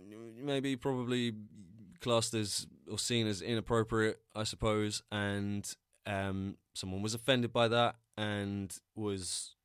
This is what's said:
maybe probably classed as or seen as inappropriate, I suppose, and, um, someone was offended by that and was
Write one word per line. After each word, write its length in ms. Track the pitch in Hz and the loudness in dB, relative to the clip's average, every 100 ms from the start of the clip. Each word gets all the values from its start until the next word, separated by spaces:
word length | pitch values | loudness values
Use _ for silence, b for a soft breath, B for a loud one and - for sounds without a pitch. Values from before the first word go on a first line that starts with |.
| 95 107 117 113 | -16 -16 -14 -8
maybe 320 | 143 139 135 | -2 0 0
probably 600 | 131 139 127 120 123 120 107 104 - 92 - 101 - | -2 -2 -2 0 0 0 -4 -10 -18 -20 -20 -20 -6
classed 320 | 123 117 113 | 2 4 4
as 360 | 113 104 - - - - | 0 0 -4 -6 -14 -8
or 80 | 104 | -4
seen 300 | - 120 110 | 0 2 2
as 160 | 98 | 0
inappropriate, 800 | 87 117 98 117 110 113 110 101 _ | -2 -2 2 2 4 2 2 0 _
I 100 | 107 | -6
suppose, 580 | 107 - 113 107 107 104 - | -4 0 2 2 2 -2 -4
and, 580 | 104 101 101 101 101 98 - _ _ - | -2 0 0 -2 -2 -4 -10 _ _ -4
um, 500 | 98 98 95 98 - _ | -2 0 -2 -4 -6 _
someone 300 | - 95 95 | -10 -6 -2
was 100 | 107 | -2
offended 400 | 117 - 127 120 | 0 2 4 4
by 140 | 123 117 | 4 4
that 280 | 117 120 - _ - | 6 2 0 _ -4
and 560 | 107 104 101 101 98 - _ | -2 -2 -2 -4 -4 -10 _
was 600 | - 104 98 87 - - - | -6 -4 -2 -4 -6 -8 -14